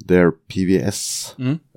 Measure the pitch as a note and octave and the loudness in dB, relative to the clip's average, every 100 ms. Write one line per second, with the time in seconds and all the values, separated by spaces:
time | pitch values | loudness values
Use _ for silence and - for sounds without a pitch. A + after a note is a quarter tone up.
0 | - F2+ E2+ D#2+ - F#2 F#2 F#2+ D#2+ - | 0 4 4 2 -6 -4 0 0 0 -6
1 | - - - - B2+ D#3+ _ | -8 -10 -10 -8 -6 -6 _